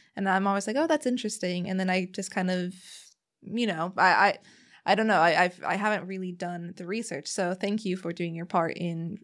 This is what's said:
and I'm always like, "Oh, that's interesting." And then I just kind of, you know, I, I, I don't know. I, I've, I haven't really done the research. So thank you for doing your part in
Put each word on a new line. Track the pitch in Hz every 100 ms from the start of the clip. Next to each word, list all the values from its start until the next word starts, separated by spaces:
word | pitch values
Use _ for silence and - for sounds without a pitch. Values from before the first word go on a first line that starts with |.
| _ -
and | 196
I'm | 190 196
always | 196 196
like, | 240
"Oh, | 320
that's | 302 254
interesting." | 247 214 - 180 180 180
And | 190
then | 185
I | 185 185
just | 185 190
kind | - 180
of, | 185 180 185 - - - _ _ _
you | - 226 233
know, | 165 170 190
I, | 180
I, | 147 202 - - - _ - -
I | 196
don't | 220
know. | 185
I, | 170 160
I've, | 180 175
I | - 190
haven't | 208 208 185
really | 190 185
done | 175 180 175 175 185
the | 175
research. | 214 233 147 147
So | - 175
thank | 185 196 214 202
you | 185
for | 170
doing | 170 170 165
your | 175
part | 185 165 -
in | 175 165 170 -